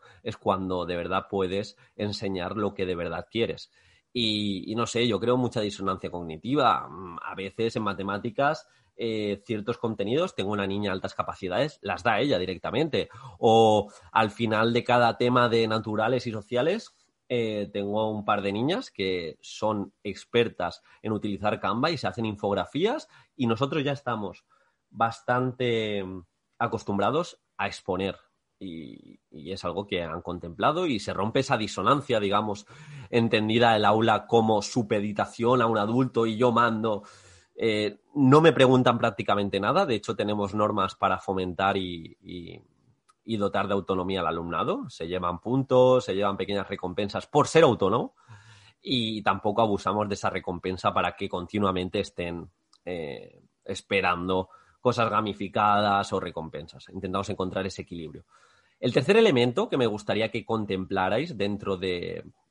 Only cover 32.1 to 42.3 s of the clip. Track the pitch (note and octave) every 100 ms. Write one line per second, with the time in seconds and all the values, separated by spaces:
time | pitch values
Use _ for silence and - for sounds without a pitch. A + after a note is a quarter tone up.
32.1 | A2+ G2+ G2+ A2 G2+ - - - - -
33.1 | A#2 A#2 A2 G#2+ A2+ A#2 A2 G#2 A2 A2+
34.1 | G#2 - A#2 A2 G#2+ - B2+ A2 G#2+ G#2
35.1 | G#2 G2 - A#2 B2+ A2+ A2 G#2 B2 C3
36.1 | A#2+ A2+ A2 B2 A#2 A#2+ A2 A2+ G2+ -
37.1 | - - - _ - A2+ G#2+ G#2 - _
38.1 | D3 C3 D3 D#3+ C3 B2+ B2+ B2 A#2 A#2
39.1 | G#2+ G#2+ G2+ G2+ G2 G#2 D#3 F#3 G#2+ -
40.1 | G#2+ G#2 G#2 G2+ G#2 G#2+ G#2+ F#2+ - F#2+
41.1 | F#2 - F#2+ F#2 E2+ G2 G2 F#2 E2+ D#2+
42.1 | - F#2+